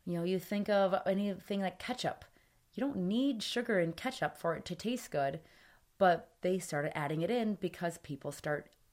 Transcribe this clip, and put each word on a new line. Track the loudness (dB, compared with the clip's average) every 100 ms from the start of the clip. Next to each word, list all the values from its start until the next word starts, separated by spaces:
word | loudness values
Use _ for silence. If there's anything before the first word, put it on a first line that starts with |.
| -6
You |
know, | -2
you | 0 0
think | -2 -2 2
of | 4 4 4 2
anything | 0 0 -4 -4 -2
like | -2 -4
ketchup. | -8 -4 -4 -4 -14 _ _ _ _
You | -4
don't | -2 0
need | 0 2 2 0
sugar | -2 -2 2 2
in | 2
ketchup | 0 -6 -2 -2 0
for | -2 -2
it | -6
to | -6
taste | -4 -4 -2
good, | 0 0 -2 -12 -20 -20 -20 _ _
but | 6 6 0 _
they | 0 0
started | 0 -2 -2 -2
adding | -2 0
it | 2
in | 2 0 0
because | -4 -2 -4 -4
people | -10 -8 -8
start, | -6 -2 -2 -4 _ _